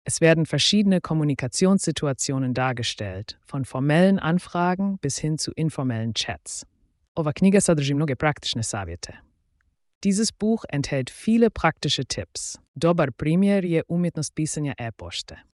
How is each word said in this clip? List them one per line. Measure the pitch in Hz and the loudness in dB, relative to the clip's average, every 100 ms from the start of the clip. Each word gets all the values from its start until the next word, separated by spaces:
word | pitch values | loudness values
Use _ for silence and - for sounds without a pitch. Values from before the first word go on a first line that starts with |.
| - | -8
Es | - | 2
werden | 165 165 156 | 4 4 2
verschiedene | 143 - 208 196 180 | 0 2 2 4 2
Kommunikationssituationen | - 160 147 135 127 - 185 196 - 151 151 131 - 135 127 | 2 0 0 0 -4 2 4 4 2 -2 -2 -2 -2 -2 0
dargestellt, | 127 131 120 113 - 101 92 - - _ | 0 -2 -2 -4 -6 -6 -8 -10 -14 _
von | 143 127 | -8 -6
formellen | 131 143 156 190 196 | -2 2 4 6 4
Anfragen | 156 180 - 175 175 180 196 196 | 2 0 0 -2 0 0 -2 -2
bis | 143 - | -4 -4
hin | 156 156 | -4 -4
zu | - - | -4 -2
informellen | 156 - 131 117 113 | -2 -2 -2 -2 -2
Chats. | 110 - - - - - _ _ _ _ - | -4 -6 -8 -10 -14 -14 _ _ _ _ -4
Ova | 151 | -4
knjiga | - 190 196 | 2 4 4
sadrži | 190 156 139 | 4 2 2
mnoge | 143 156 127 | 0 0 0
praktične | 151 - - 127 | -2 -2 -4 -6
savjete. | 110 107 90 87 - - _ _ _ _ _ _ _ _ | -4 -6 -8 -10 -12 -18 _ _ _ _ _ _ _ _
Dieses | 196 196 226 | 0 0 -2
Buch | - 214 226 - | -2 -2 -2 -2
enthält | 143 - 139 127 | -4 -2 -2 -4
viele | - - 226 226 | -6 0 4 4
praktische | - 165 - 147 - | 2 0 0 -2 -2
Tipps. | 131 - 92 - - - _ 135 | -4 -6 -8 -10 -12 -14 _ 0
Dobar | 165 175 139 | 2 2 0
primjer | - 151 170 202 202 180 | 0 0 4 4 4 2
je | 160 - | 0 0
umjetnost | 170 175 160 147 - | 0 -2 -2 -6 -4
pisanja | 156 160 143 - | -4 -2 -4 -4
e-pošte. | 117 - 85 - - - _ | -8 -10 -12 -10 -12 -16 _